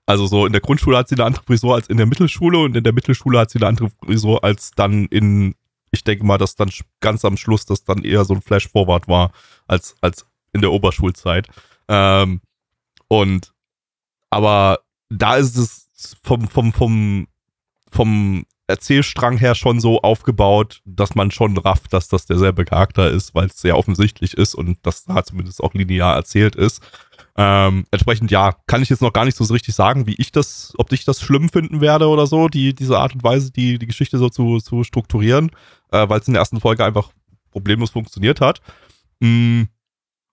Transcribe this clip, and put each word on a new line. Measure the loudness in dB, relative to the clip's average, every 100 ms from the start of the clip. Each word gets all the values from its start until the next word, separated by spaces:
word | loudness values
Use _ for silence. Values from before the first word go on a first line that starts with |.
Also | -2 -2 0
so | 0
in | 2
der | 0
Grundschule | 0 0 2 2
hat | 0
sie |
eine | 0
andere | 0 -2
Frisur | -2 0 2
als | 0 0
in | 0
der |
Mittelschule | 2 2 0 0 0 2
und | 0 0
in |
der | 0
Mittelschule | 0 0 -2 0 0
hat | 0
sie | 0
eine | 0
andere | 0 -4 -6
Frisur | -4 -2 0 0
als | 0 -2 -4
dann | -4 0 0 0
in, | 0 2 2 0 -4 _ _ _
ich | -4
denke | -2 -2 0
mal, | 0
dass | 0
dann | -2 -6
sch-, | -6 -16 _
ganz | -4 -2
am | -2 -2
Schluss | 0 -2
das | -2 -6
dann | -4 -6
eher | -2 0 0
so |
ein | -2
Flash-Forward | 0 -2 0 0 0 0 0
war | 0 0 -4 _ _ -4
als, | -4 -4 -6
als | -6 -6 -12 _ _
in | -2
der | 0
Oberschulzeit. | 2 0 0 -2 -2 -4 -4 -4 _ _ _ -2
Ähm, | 2 4 4 2 -2 -10 _ _ _ _ _ -2
und, | 0 2 -2 -6 _ _ _ _ _ _ _ _
aber | 0 2 4 4 0 -4 _ -14
da | -4 0 2
ist | 0 0
es | -4 -6 _ -20 -20 -12
vom, | -4 -4 -2
vom, | -2 0
vom, | 0 0 0 -2 -4 -6 _ _ _ _ _ _
vom | -2 0 0 0 -2 -8 _ -6
Erzählstrang | -4 0 0 0 -2 -2 0
her | 0 2
schon | 0 0
so | 2 2
aufgebaut, | 2 0 -2 0 2 2 0 -6
dass | -10 -4 -2 0
man | -2
schon | 0 -2 0
rafft, | -2 -2 -2
dass | -4 -2
das | -4 -2
derselbe | 0 0 0
Charakter | 0 0 0 2 0
ist, | 0 -2
weil's | -2 -2 -2
sehr | 0 2
offensichtlich | 0 0 0 -2 -6
ist | -2 -2
und | -2 -6 -4
das | -6 -6
da | -4 -4
zumindest | -4 -8 -10 -8
auch | -6
linear | -4 -2 0 0
erzählt | 0 -2 2 2
ist. | 2 -2 -2 -12 -20 _ _ _ -2
Ähm, | 2 4 2 0 -2
entsprechend, | -2 0 0 0
ja, | 2 2 0 -4
kann | -2
ich | 0
jetzt | 0
noch | 0
gar | 0
nicht | 0 0
so | -2
richtig | -2 -2
sagen, | 0 0 0 -2
wie | -4
ich | -2
das, | 0 -2 -4 -8 -6
ob | -2
ich | -2
das | -2 -4
schlimm | 0 0 2
finden | 0 -2 0
werde | 2 4 4
oder | 2 2
so, | 2 2
die, | 0 -2
diese | -2 0 0
Art | 0
und | -2
Weise, | 0 0 -2
die, | -2 -2 -2
die | -6
Geschichte | -4 -2 0
so | 0
zu, | 0 0 -2
zu | -2 -6
strukturieren, | -4 -4 -4 0 2 2 0 -4 _ _ _
äh, | 0 2
weil's | 0 0
in |
der | 0
ersten | 0 -2
Folge | -2 0
einfach | 0 -2 -4 _ _ _ _
problemlos | -4 0 0 0
funktioniert | -6 -10 -2 0 2
hat. | 0 0 -8 -20 _ _ _ _
Mm, | 2 4 2 2 -2 _ _ _ _ _ _